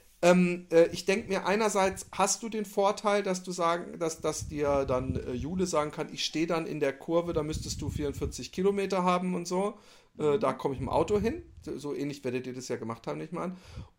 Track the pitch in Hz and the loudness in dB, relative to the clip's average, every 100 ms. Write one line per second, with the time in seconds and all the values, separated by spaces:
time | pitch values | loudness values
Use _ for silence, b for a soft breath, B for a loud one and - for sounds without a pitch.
0 | B _ 175 180 180 180 - 165 170 175 | B _ 6 8 6 2 2 6 6 4
1 | - 196 226 190 - 202 220 202 190 190 | 0 0 0 -2 0 2 2 4 2 0
2 | - - 196 - 233 220 208 - 196 208 | -10 0 0 2 -2 -6 -4 2 2 2
3 | 214 202 196 185 185 180 170 175 175 160 | 2 2 2 -2 -4 0 2 2 -2 -4
4 | 165 160 156 151 - 151 143 139 135 127 | -4 0 -2 -2 -6 -2 2 2 2 0
5 | 131 131 - 127 131 185 180 156 147 156 | 0 -4 -4 -4 -4 -2 0 0 0 -4
6 | 147 127 - 151 170 170 165 151 143 135 | -8 -4 -4 -2 0 0 -2 0 0 -2
7 | - 170 170 160 151 156 - - 147 - | 0 0 2 -2 -2 -4 -6 -6 -6 -4
8 | 147 139 143 - 123 - 190 202 190 190 | -4 -2 -6 -6 -8 0 2 2 0 2
9 | 180 180 180 180 175 185 202 - B B | 2 2 0 -2 -2 -2 -2 -4 B B
10 | B - 151 143 135 131 147 131 131 139 | B -2 2 4 2 0 -4 -4 0 0
11 | 170 208 214 330 - - - 139 143 131 | 2 2 0 -4 -10 -16 -10 -8 -6 -4
12 | 143 143 131 123 127 127 127 120 113 117 | -6 -4 -4 -4 -6 -8 -6 -6 -6 -8
13 | - 151 156 170 170 185 B B B | -8 -8 -8 -6 -6 -8 B B B